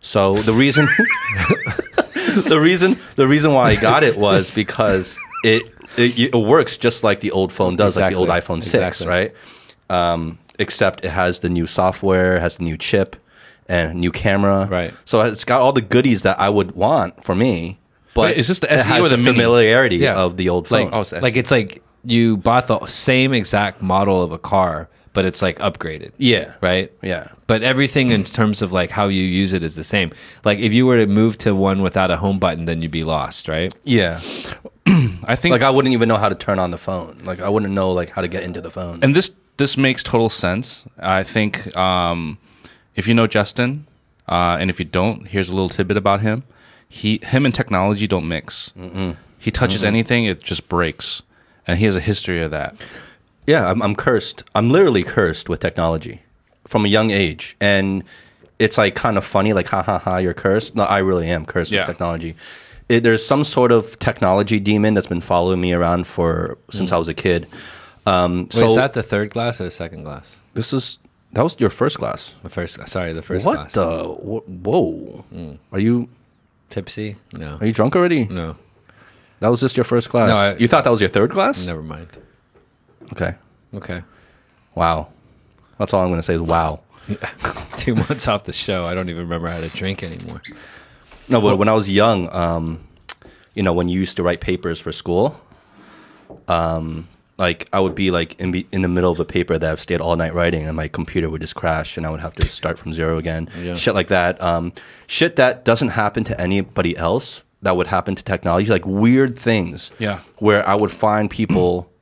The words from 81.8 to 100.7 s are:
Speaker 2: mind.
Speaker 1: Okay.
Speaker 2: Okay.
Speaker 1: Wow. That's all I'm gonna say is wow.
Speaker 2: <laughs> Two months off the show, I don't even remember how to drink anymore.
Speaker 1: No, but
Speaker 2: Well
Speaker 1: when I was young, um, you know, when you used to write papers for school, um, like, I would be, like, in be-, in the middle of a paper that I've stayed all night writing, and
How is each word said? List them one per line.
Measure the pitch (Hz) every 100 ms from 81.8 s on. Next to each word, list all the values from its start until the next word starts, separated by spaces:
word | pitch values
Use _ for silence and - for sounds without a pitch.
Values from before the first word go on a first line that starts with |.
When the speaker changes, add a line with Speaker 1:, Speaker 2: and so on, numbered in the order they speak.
Speaker 2:
mind. | 78 78 82 - _ _ _ _ _ _ _ _ -
Speaker 1:
Okay. | - 85 87 _ _ _
Speaker 2:
Okay. | 101 - 87 - _ _ _ _ _ _
Speaker 1:
Wow. | - 85 80 76 _ _ _ _ _ _ _
That's | 101
all | 101
I'm | 92
gonna | 85
say | 82
is | 85
wow. | 82 82 80 76 _ _ -
Speaker 2:
<laughs> | 208 - - - - - -
Two | -
months | 113 - 143 -
off | 104
the | -
show, | - - 95
I | 85
don't | 92 92
even | 85
remember | 87 85 85
how | 85
to | 82
drink | - 95 98
anymore. | 87 82 - - - - - - - - _ - -
Speaker 1:
No, | 123
but | 104
Speaker 2:
Well | 98
Speaker 1:
when | 104
I |
was | 110 98
young, | 98 110 104 85
um, | 90 85 85 80 80 - _ - - - - _
you | -
know, | 98
when | 85 87
you | 92
used | 92 -
to |
write | 87 87
papers | - 90 85 82
for | -
school, | - - 87 127 - _ _ _ - - - - - _ - -
um, | 85 82 82 80 80 87 _ _ -
like, | 90 85 -
I | 98
would | 95
be, | 82 95
like, | 90 85 -
in | 92
be-, | 87 -
in | 98
the | 92
middle | 90 90
of | 82
a |
paper | 82 90 85 80
that | 80
I've | 78
stayed | - 85
all | 82 82
night | 82
writing, | 87 85 85
and | 78